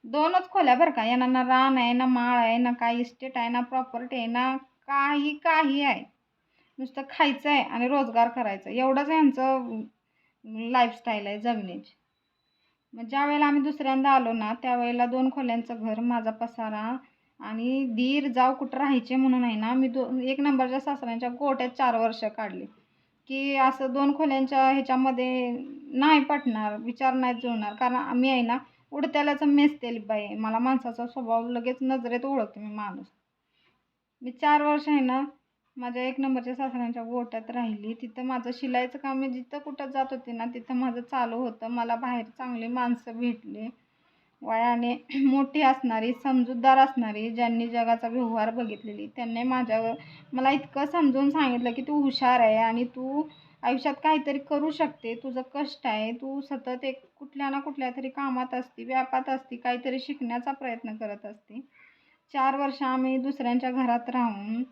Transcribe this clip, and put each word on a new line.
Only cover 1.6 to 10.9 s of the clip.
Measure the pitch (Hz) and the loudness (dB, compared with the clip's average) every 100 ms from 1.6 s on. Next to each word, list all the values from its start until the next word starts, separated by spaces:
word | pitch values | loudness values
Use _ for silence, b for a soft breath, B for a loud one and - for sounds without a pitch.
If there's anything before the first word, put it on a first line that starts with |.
| 269 262 | 6 4
आहे, | 240 | 2
ना | 247 254 | 2 4
माळ | 247 240 247 | 4 4 4
आहे, | 226 233 | 4 4
ना | 247 | 2
काही | 240 233 240 | 2 0 0
इस्टेट | 240 - 262 262 | -2 -6 -8 -4
आहे, | 233 | -2
ना | 240 | -2
प्रॉपर्टी | 240 262 262 233 247 262 | -2 -4 -4 -8 -6 -6
आहे, | 226 | -2
ना | 240 254 269 - _ - | 0 0 -2 -8 _ -4
काही, | 277 277 294 294 294 | 0 2 2 0 -2
काही | 339 320 302 277 | 2 4 4 2
आहे. | 285 190 - _ _ _ _ _ _ - | 2 0 -6 _ _ _ _ _ _ -12
नुसतं | 262 269 269 | -10 -10 -12
खायचं | - 302 262 294 | 2 2 2 2
आहे | 285 | 2
आणि | - 233 247 | 2 -2 0
रोजगार | 277 247 226 233 | 0 2 2 2
करायचा, | 233 220 196 190 | 2 -4 -4 -6
एवढंच | 220 262 269 294 | -2 2 2 2
यांचं | 320 294 254 262 269 240 226 220 _ _ _ _ _ | 4 4 4 0 0 -2 -8 -10 _ _ _ _ _
लाईफस्टाईल | 220 220 233 254 233 | -16 -10 -2 2 2